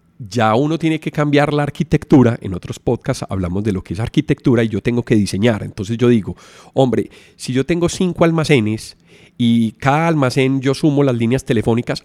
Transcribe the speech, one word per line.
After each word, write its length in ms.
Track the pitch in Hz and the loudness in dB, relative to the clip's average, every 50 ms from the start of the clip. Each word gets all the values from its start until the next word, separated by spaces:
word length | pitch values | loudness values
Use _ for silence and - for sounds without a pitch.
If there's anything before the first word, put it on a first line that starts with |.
| _ _ _ - | _ _ _ -18
Ya 360 | 123 95 95 120 110 110 107 | -16 -8 -2 0 2 2 2
uno 240 | 120 143 151 160 151 | 2 2 0 -2 -2
tiene 200 | 160 160 160 151 | -2 -2 -2 -2
que 140 | - 156 - | -6 -6 -4
cambiar 400 | 151 147 147 139 143 147 147 156 | -2 -2 2 2 2 2 2 0
la 100 | 147 147 | -2 -2
arquitectura. 760 | 143 - - 160 - - - - - 170 139 120 113 113 - | -4 -4 -6 -4 0 0 -2 2 6 6 6 6 6 2 -2
En 140 | - - 90 | -6 -8 -8
otros 240 | 87 - - 117 - | -8 -10 -12 -14 -8
podcasts 460 | - 139 120 - - - 127 - - - | -4 -4 -4 -4 -4 -6 -6 -6 -6 -8
hablamos 340 | 98 95 90 85 87 101 104 | -6 -4 -4 -4 -4 -4 -2
de 100 | 110 95 | -2 -2
lo 100 | 95 - | -4 -4
que 120 | - - | -8 -8
es 60 | 92 | -6
arquitectura 640 | 110 - - - - - 147 - - - 120 117 117 | -6 -4 -2 -2 -2 -2 -4 -2 0 0 2 2 0
y 40 | 113 | 0
yo 140 | 110 98 - | -2 -4 -4
tengo 220 | 123 120 120 117 | -2 -4 -2 -2
que 100 | - 120 | 0 2
diseñar. 480 | 107 101 - - 95 107 120 110 98 101 | 2 2 0 -2 0 0 0 0 -2 -4
Entonces 340 | - - - 101 95 120 | -10 -10 -10 -8 -8 -4
yo 120 | 110 123 120 | 0 2 4
digo, 280 | 123 110 92 - 85 - - - - - - - - | 4 2 0 -4 -10 -12 -14 -20 -20 -20 -20 -8 0
"Hombre, 360 | 131 135 127 113 110 - - - - - - _ | 0 0 2 2 -2 -4 -6 -10 -20 -20 -20 _
si 160 | - - - 123 | -16 -10 -4 -2
yo 120 | 127 131 | -2 0
tengo 240 | - 170 175 165 160 | 0 -2 0 0 -2
cinco 360 | - - 190 180 165 - 175 | -2 -2 -2 -2 2 2 2
almacenes 720 | 170 165 160 151 - 151 123 107 107 110 110 - - - _ _ _ - - - - _ | 2 2 0 2 2 2 2 2 0 -4 -6 -8 -14 -20 _ _ _ -20 -20 -20 -18 _
y 360 | - 120 117 117 117 113 110 - | -2 0 2 2 2 2 0 -4
cada 360 | - - 135 139 156 165 170 | -4 -2 0 0 2 2 0
almacén 520 | 165 151 135 127 - 139 131 131 135 135 | 2 2 0 0 2 0 0 0 0 0
yo 140 | 127 139 135 | -2 -2 -2
sumo 300 | - - 156 143 143 143 | 0 0 0 2 2 2
las 100 | 135 123 | 0 0
líneas 300 | 117 117 113 127 131 - | 0 0 0 0 -2 -2
telefónicas 600 | - 131 110 104 123 113 117 120 - 135 - | -2 -2 0 0 0 0 0 -2 -4 -6 -8